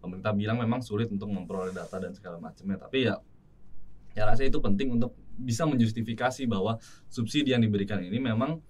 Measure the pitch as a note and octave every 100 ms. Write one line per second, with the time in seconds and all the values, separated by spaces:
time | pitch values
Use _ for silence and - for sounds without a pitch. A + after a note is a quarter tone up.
0 | F2+ F#2 A2 G2+ G#2+ A#2+ A2+ B2+ B2+ G#2
1 | A2+ G2+ G#2 F#2+ F2 F#2+ F#2 F#2 F2 F#2+
2 | F#2 G2 F#2 E2+ E2 - F#2+ F#2 - C3+
3 | A#2 F2 - - - - - - - -
4 | - - - - - - G3 G3+ C3+ A#2
5 | B2 - - - B2+ A2+ D#3+ C3 A2+ G#2+
6 | G#2+ A2+ B2 B2+ B2+ G2 G2+ A2+ - -
7 | - - A2+ D3 C3+ B2 A2 G2+ G2 G2+
8 | F2+ A2+ C3 A2 C3+ D#3+